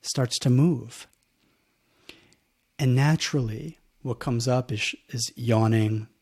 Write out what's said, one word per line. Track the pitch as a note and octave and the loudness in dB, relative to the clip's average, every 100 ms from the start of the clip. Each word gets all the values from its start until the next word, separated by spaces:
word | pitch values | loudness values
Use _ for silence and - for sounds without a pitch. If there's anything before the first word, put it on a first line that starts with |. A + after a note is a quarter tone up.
starts | - - B2+ - | -6 -2 -2 0
to | - | 2
move. | B2 D#3+ C#3+ A2 - - _ _ _ _ _ _ _ _ _ _ - _ _ _ _ _ _ | 4 4 2 -6 -18 -20 _ _ _ _ _ _ _ _ _ _ -20 _ _ _ _ _ _
And | C3+ | 2
naturally, | B2+ C#3+ D#3+ - D3 A#2 A2 D#3 D#3+ _ _ | 4 4 2 0 -2 -4 -6 -12 -16 _ _
what | C3 A#2 | -10 -8
comes | - A#2+ A#2 | -4 -2 0
up | B2+ B2 | 0 0
is, | G#2+ - - _ | -4 -6 -8 _
is | B2 A#2 - | -8 -8 -8
yawning | A#2 A2 A2 A2 G#2+ A2 G#2+ _ | 0 2 4 2 2 -2 -8 _